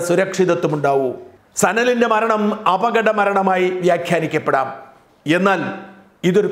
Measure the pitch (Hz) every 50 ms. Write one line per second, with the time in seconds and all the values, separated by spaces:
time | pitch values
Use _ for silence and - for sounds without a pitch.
0 | 170 180 175 185 190 190 - 185 185 170 170 170 170 156 151 147 143 139 139 139
1 | 131 123 120 - - - - _ _ _ - - - 165 202 233 247 254 247 233
2 | 240 - 220 220 233 226 220 208 208 208 202 202 - 175 185 185 226 233 208 226
3 | 214 220 214 208 202 202 196 196 190 190 185 185 185 180 185 180 175 175 175 170
4 | - - 175 160 160 147 156 139 127 147 139 135 131 - - - - - - _
5 | _ _ _ _ - 147 165 180 190 202 190 170 135 - - - - - - -
6 | - _ _ _ - 180 180 208 180 175